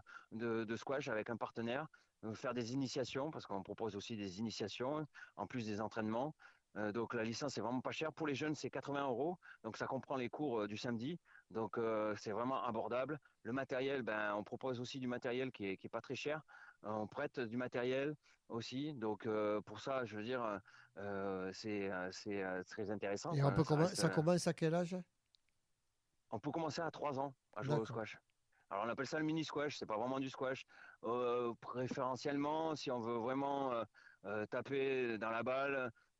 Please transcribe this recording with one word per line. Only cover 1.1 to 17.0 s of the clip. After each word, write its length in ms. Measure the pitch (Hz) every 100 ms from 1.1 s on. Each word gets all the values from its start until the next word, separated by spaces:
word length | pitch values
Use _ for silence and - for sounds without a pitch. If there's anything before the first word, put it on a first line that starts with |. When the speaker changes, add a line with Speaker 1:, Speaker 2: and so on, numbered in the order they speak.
| 110 107
Speaker 1:
un 60 | 117
partenaire, 500 | 123 - 113 127 160 - _ _ 107
euh, 80 | 104
faire 180 | 135
des 200 | 123 113
initiations, 580 | 135 131 147 120 131 151
parce 140 | 127 -
qu'on 160 | 98
propose 320 | 95 101 90 98
aussi 200 | - 110
des 240 | 101 90
initiations, 680 | 113 - 104 - 123 151 151 - - -
en 120 | 101
plus 180 | 131 107
des 160 | 104
entraînements. 540 | 107 113 107 113 147 - - - _ 95
Euh, 140 | 104
donc 220 | 107 113
la 100 | 120
licence 340 | 113 113 147 123
est 40 |
vraiment 180 | 107 127
pas 140 | 127
chère. 180 | - 156
Pour 160 | - 156
les 80 | 131
jeunes, 200 | 156 151
c'est 140 | 123
quatre-vingts 380 | 139 135 139 139
euros, 300 | 117 156 175 - -
donc 140 | 113 104
ça 80 | 120
comprend 300 | 135 - 135
les 100 | 117
cours, 340 | - 151 117
euh, 60 | 104
du 80 | 107
samedi. 440 | 127 117 127 175 _ - -
Donc, 260 | 107 110 123
euh, 380 | 113 107 107 101
c'est 140 | 113
vraiment 300 | 101 123 131
abordable. 560 | 120 113 104 107 131 151 - _
Le 100 | 107
matériel, 480 | 131 135 127 135 139
ben, 320 | 110 107 107 104
on 80 |
propose 380 | 104 120 131 120
aussi 180 | 123 139
du 80 | 127
matériel 440 | 123 127 123 131
qui 160 | - 98
est, 100 | 95
qui 80 | -
est 40 |
pas 100 | 113
très 140 | - 123
cher. 260 | 143 151 - - - - 104
Euh, 40 |
on 160 | 107